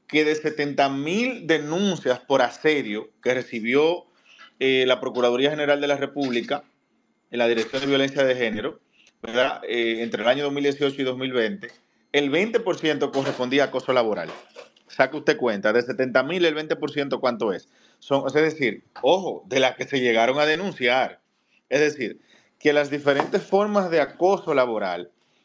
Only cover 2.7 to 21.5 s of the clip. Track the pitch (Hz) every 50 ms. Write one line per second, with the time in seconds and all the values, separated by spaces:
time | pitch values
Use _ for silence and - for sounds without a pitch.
2.7 | 151 139 117 107 104 110 - - _ _ - 123 127 127 120 - 123 113 107 117
3.7 | 127 143 156 165 175 170 - _ _ _ _ _ _ - - - _ - 131 131
4.7 | 131 131 127 127 127 123 - 127 107 123 123 120 120 123 135 147 151 147 147 143
5.7 | 143 143 143 143 143 135 139 139 - 147 139 127 120 120 107 - 143 147 - _
6.7 | _ _ _ _ _ _ _ _ _ _ _ _ 117 120 117 117 117 113 110 -
7.7 | 135 135 135 139 139 135 135 135 135 143 135 131 127 127 120 110 104 107 120 156
8.7 | - - _ _ _ _ _ _ _ _ - 113 113 123 131 139 - - - -
9.7 | 120 120 117 113 113 113 117 113 104 104 107 120 131 143 147 143 143 143 143 143
10.7 | 139 139 143 139 135 143 135 131 127 127 131 131 127 120 110 107 98 95 - -
11.7 | - _ _ _ _ _ _ _ - 143 143 135 143 170 208 233 233 226 - 185
12.7 | 156 - 165 156 147 135 143 135 - 135 135 139 131 - 123 123 135 143 135 -
13.7 | 131 127 - - 127 123 117 110 101 90 82 80 - - - _ _ - - -
14.7 | _ _ _ _ - - 135 131 156 147 143 160 147 - 127 117 104 98 101 107
15.7 | 110 120 117 127 117 117 131 127 117 131 131 147 175 185 170 160 151 151 156 156
16.7 | 147 143 151 143 - 147 139 135 131 107 131 123 120 101 117 104 90 76 - _
17.7 | _ _ _ _ _ _ - - 139 139 135 135 123 151 160 156 156 156 135 113
18.7 | - - - _ - - - 139 180 101 - 139 98 - - 95 123 131 131 127
19.7 | - - 131 - 139 131 123 120 113 113 113 123 135 147 147 151 156 165 202 190
20.7 | - - 127 120 127 131 117 - - - _ _ _ _ _ _